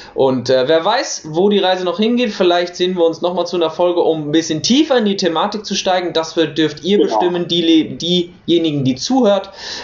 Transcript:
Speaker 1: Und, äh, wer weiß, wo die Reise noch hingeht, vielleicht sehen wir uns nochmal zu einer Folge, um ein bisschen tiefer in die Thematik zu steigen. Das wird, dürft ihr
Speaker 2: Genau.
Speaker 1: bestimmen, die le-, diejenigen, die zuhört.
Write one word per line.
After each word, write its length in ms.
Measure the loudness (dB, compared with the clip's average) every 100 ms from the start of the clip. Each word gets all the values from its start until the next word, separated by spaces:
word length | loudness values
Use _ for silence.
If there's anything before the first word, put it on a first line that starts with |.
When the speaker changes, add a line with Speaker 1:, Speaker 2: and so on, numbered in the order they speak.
| -8
Speaker 1:
Und, 360 | 0 0 2 2
äh, 180 | 2 4
wer 160 | 2
weiß, 440 | 2 0 -2 -8 -6
wo 200 | 0 2
die 100 | 2
Reise 260 | 2 0 -2
noch 120 | -2
hingeht, 340 | 0 0 0
vielleicht 440 | 0 2 2 0 -2
sehen 200 | -2 2
wir 100 | 0
uns 160 | 0
nochmal 260 | -2 -2 -2
zu 80 | -2
einer 140 | -2
Folge, 320 | 0 0 2
um 280 | 0 0 0
ein 20 |
bisschen 300 | 0 0 -2
tiefer 360 | 0 2 2 2
in 80 | 0
die 100 | 0
Thematik 500 | 0 0 -2 -4 -8
zu 100 | -4
steigen. 380 | -2 -2 0
Das 240 | -4 -2 0
wird, 200 | 0 0
dürft 260 | -2 -2
ihr 140 | 0 2
Speaker 2:
Genau. 120 | 2
Speaker 1:
bestimmen, 380 | 2 0 -2 -2
die 140 | 0
le-, 340 | 4 4 2 -4
diejenigen, 880 | -2 -2 -2 -6 -2 0 0 0
die 120 | -2 -2
zuhört. 540 | 0 2 2 2 -2 -14 -14 -12